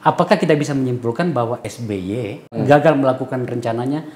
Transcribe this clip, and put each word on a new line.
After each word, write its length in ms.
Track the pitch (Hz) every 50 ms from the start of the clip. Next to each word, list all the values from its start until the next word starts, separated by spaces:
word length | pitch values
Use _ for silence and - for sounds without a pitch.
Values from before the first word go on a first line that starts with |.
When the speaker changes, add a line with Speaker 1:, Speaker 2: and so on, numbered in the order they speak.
| -
Speaker 1:
Apakah 320 | 156 151 - 170 - 208
kita 160 | 170 190 160 156
bisa 240 | 147 143 143 143
menyimpulkan 560 | 135 131 127 120 110 107 117 117 - 175 175 147
bahwa 320 | 123 117 113 123 - -
S 160 | 110 - -
B 160 | 120 107 101
Y 160 | 98 90 92 104 123 120 98 - - - - -
Speaker 2:
Hmm. 160 | 113 135 127
Speaker 1:
gagal 240 | 143 147 147 160 147
melakukan 480 | 139 135 131 127 - 135 - 131 127
rencananya, 640 | 123 - 123 120 117 117 113 117 123 131 143 151 - - -